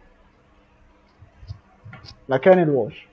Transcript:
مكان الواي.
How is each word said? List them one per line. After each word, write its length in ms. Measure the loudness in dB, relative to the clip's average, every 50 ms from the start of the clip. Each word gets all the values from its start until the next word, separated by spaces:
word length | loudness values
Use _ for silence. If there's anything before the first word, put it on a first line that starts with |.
| -20 -20 _ _ _ _ _ _ _ _ _ _ _ _ _ _ _ _ _ _ _ _ _ -20 -20 -20 _ -20 -20 -20 -20 -20 _ _ -20 _ -20 -20 -20 -20 -20 -20 -20 -18 -8 -4
مكان 340 | -4 0 4 4 4 4 4
الواي. 320 | 0 0 -2 -2 -4 -8 -16 -20 _